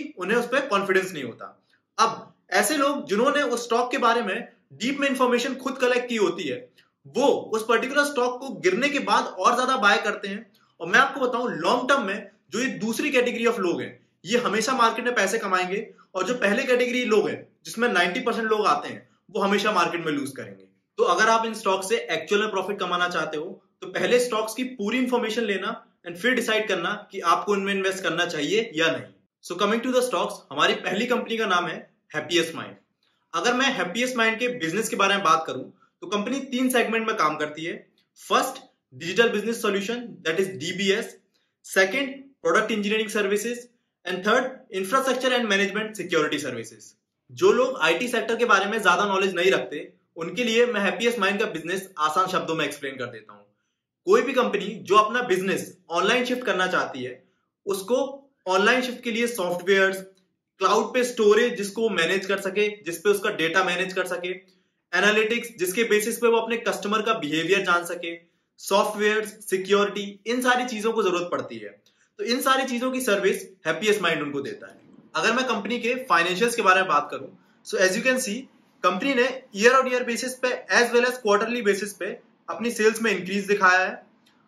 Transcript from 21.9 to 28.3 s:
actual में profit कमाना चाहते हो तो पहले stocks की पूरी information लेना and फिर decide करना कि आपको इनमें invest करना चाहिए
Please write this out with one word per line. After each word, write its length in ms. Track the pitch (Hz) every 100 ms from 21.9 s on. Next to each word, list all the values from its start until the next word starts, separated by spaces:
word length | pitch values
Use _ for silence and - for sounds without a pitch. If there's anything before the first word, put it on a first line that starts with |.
| 226 -
actual 300 | 160 - 202
में 100 | 214
profit 280 | 196 - 196
कमाना 300 | 180 180 175
चाहते 280 | 175 151 151
हो 240 | 175 - _ _
तो 60 | -
पहले 320 | 170 202 247
stocks 340 | 247 214 214
की 100 | -
पूरी 340 | 254 - 202 247
information 440 | 247 240 220 226
लेना 420 | 220 190 202 240 - _ 175
and 100 | 170
फिर 160 | 240
decide 340 | 247 214 214 214
करना 220 | 180 175 208 -
कि 80 | 190 170
आपको 260 | 170 208 196
इनमें 180 | 196
invest 300 | 196 190 -
करना 220 | 170 165
चाहिए 340 | 175